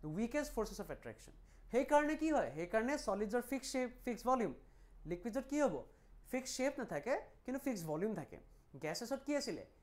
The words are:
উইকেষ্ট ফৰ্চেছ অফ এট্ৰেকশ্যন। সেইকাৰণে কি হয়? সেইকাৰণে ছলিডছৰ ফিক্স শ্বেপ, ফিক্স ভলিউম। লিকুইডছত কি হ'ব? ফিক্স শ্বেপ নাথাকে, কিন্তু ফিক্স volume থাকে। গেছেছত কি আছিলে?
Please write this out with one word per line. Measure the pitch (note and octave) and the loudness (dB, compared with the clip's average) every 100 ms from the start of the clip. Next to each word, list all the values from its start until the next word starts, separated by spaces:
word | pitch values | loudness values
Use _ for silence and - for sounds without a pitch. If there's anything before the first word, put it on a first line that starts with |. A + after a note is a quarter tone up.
| D3+ D#3+ | -4 -2
উইকেষ্ট | A#3 D4 C#4+ - | 0 0 0 -2
ফৰ্চেছ | G#3+ G3 | -2 -4
অফ | E3 C#3+ | -8 -8
এট্ৰেকশ্যন। | A#2+ G#2 - - - - - | -8 -12 -14 -20 -20 -20 0
সেইকাৰণে | A#3 C4 D4 D4 D4+ | 2 6 6 6 2
কি | D#4 D4 | 4 4
হয়? | C#3+ D3 | 2 -2
সেইকাৰণে | E3+ A3 A#3 D4 - | 0 2 2 0 0
ছলিডছৰ | G3 G#3+ A#3+ A#3 | 0 2 0 0
ফিক্স | C4+ - | -4 -2
শ্বেপ, | C4 B3+ - - | -2 -2 -4 -6
ফিক্স | A3+ A#3 | -2 4
ভলিউম। | B3+ G3 B2 - - - - D3+ | 4 4 -2 -14 -20 -20 -16 -6
লিকুইডছত | F3 A#3 A3+ A#3+ | -6 -2 -4 0
কি | D4 | 2
হ'ব? | C#4 D3 A2 - - - - | 4 2 -6 -18 -20 -20 -4
ফিক্স | B3+ B3+ - | -4 -4 0
শ্বেপ | C4 C#4 | 0 0
নাথাকে, | A3+ D#3 A3+ D#4+ - - | -4 -2 0 -2 -2 -14
কিন্তু | - B3+ C#4 | -6 -2 0
ফিক্স | A3+ D#3+ | -2 -2
volume | D3+ G#3 F#3+ | 0 0 -2
থাকে। | D3 - - - - C#3 | -6 -12 -16 -20 -20 -6
গেছেছত | D3+ E3+ A#3+ C4+ C4+ | -4 -4 -4 -4 0
কি | D4 | 0
আছিলে? | C4+ D#3+ - - | 0 -6 -8 -18